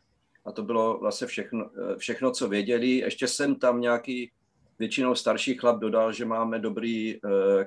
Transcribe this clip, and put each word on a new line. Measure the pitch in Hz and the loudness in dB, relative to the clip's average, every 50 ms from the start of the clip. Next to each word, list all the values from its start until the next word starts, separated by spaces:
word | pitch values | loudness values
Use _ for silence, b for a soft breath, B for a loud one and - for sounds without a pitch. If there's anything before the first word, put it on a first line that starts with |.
| _ _ _ _ _ _ _ _ - | _ _ _ _ _ _ _ _ -14
A | 104 - | -12 -10
to | - 104 | -8 -6
bylo | 101 117 113 113 113 107 - | -2 0 2 2 2 2 0
vlastně | 107 107 101 - 127 | -2 -2 -2 -2 -6
všechno, | 120 - - 98 - - 113 107 - - 98 95 95 95 | -6 -6 -6 -8 -6 -6 -6 -6 -6 -8 -8 -6 -4 -4
eh, | - | -4
všechno, | - - 113 - 131 127 | -4 -6 -6 0 0 0
co | 123 - 131 110 | 0 0 -2 0
věděli. | 104 104 98 107 120 117 120 127 | 0 0 0 2 0 2 2 2
Ještě | 127 127 - - - - 127 120 | 2 2 0 -2 -4 -2 -2 -2
jsem | - - 143 143 135 | 0 0 0 0 0
tam | - - 123 120 120 | 2 4 2 4 4
nějaký, | 120 120 120 117 117 131 127 127 120 120 _ _ _ _ _ _ _ _ _ - | 2 2 2 0 0 -4 -6 -6 -6 -8 _ _ _ _ _ _ _ _ _ -6
většinou | 110 113 - 139 127 127 123 | -6 -4 0 0 2 2 2
starší | 120 - 113 107 - - 135 123 | 2 2 0 0 0 0 -2 -2
chlap | - - 120 117 107 | 0 2 2 2 2
dodal, | 110 107 110 113 113 113 104 | 0 0 2 2 2 2 0
že | 107 120 | -4 -4
máme | 110 113 113 113 113 113 110 | -4 -2 -2 0 -2 -2 -2
dobrý, | 107 110 101 110 113 117 117 110 110 110 - | -4 -4 -4 -2 -2 -2 -2 -2 -2 -4 -6
eh, | - - 104 98 98 98 98 101 98 98 | -6 -2 0 2 4 4 6 4 4 2